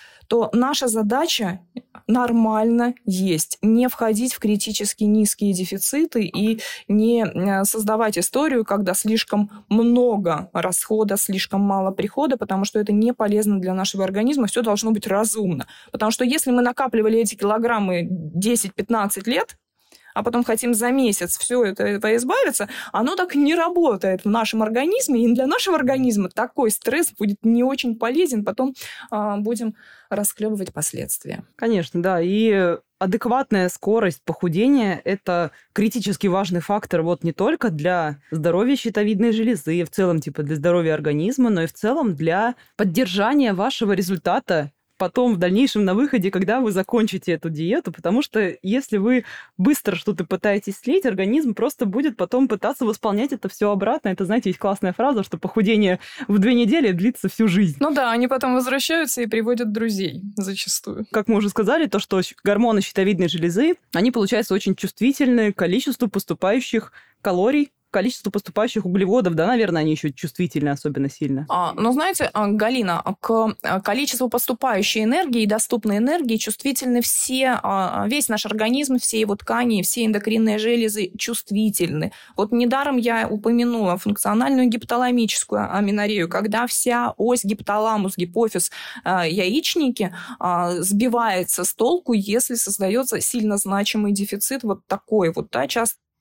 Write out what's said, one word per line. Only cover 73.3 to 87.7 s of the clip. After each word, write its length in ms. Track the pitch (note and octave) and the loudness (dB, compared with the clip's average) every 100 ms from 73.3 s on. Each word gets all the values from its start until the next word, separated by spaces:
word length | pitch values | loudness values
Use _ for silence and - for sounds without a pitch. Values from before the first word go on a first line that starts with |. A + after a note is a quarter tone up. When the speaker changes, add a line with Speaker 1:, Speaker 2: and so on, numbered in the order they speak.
| A3+ A3 - | 2 0 -2
Speaker 1:
а, 180 | - F#3+ | -4 -2
количеству 480 | G3+ A3 C#4+ B3 B3+ | -2 -2 -2 -2 -2
поступающей 760 | A#3+ - B3 C4 G3+ G3 G#3+ | 0 -2 -2 0 0 0 0
энергии 380 | A3 D4+ F4 A#3+ | 0 0 0 0
и 40 | G#3+ | 2
доступной 520 | G#3+ - A#3+ G#3+ G3+ | 0 0 -2 0 0
энергии 380 | A#3+ F4 C4 A3+ | 2 0 0 -2
чувствительны 640 | - - C#4 C4 B3+ A#3+ | -4 -4 -4 -2 0 0
все, 580 | A#3+ - - C4 C4 A#3+ | 0 -2 -2 0 0 0
а, 440 | G3 G3 F#3 - G3+ | 0 0 -2 -2 -2
весь 200 | D4 - | 0 0
наш 180 | G#3+ G#3 | -2 -2
организм, 520 | G#3+ A3 C4 C#4+ B3+ | -2 0 0 0 0
все 220 | - A3+ | 0 0
его 160 | G#3+ G3+ | 0 -2
ткани, 460 | - A3+ A#3+ G#3 | -2 0 2 0
все 240 | E3+ B3 A3+ | 0 0 0
эндокринные 520 | G3+ G3+ A3 A3 G#3+ | 0 0 2 2 2
железы 540 | A3 A#3+ A3 G#3 G3 A3 | 2 2 0 -2 -6 -6
чувствительны. 920 | - A#3 - G3+ A3 G3+ E3+ D3+ E3+ - - - | -6 -6 -4 0 0 0 -2 -2 -6 -8 -10 -4
Вот 140 | G#3+ | 0
недаром 460 | A#3+ A#3+ C4 C#4+ B3+ | 2 2 2 0 0
я 320 | A#3 A3+ A3 | 0 0 0
упомянула 720 | G#3 A3+ A#3+ A#3+ A#3 G3 F3+ | -2 0 2 2 0 0 0
функциональную 720 | G#3 G#3 - G#3 C4 C4 B3+ | -2 -2 0 2 2 4 2
гипоталамическую 1080 | A3+ - A#3+ B3+ B3 A3 - - G#3 - F#3+ | 0 -2 0 2 2 0 -2 -2 -2 -2 0
аменорею, 520 | G3+ G#3 G#3 G#3 E3+ | 0 0 0 0 -2
когда 380 | F3+ G#3 G#3+ B3 | -2 -2 -2 -2
вся 480 | - B3 A#3+ A#3+ - | -2 0 0 -2 -2
ось 260 | A3+ B3 | 0 0
гипоталамус, 720 | G3 G#3+ - | -2 -4 -2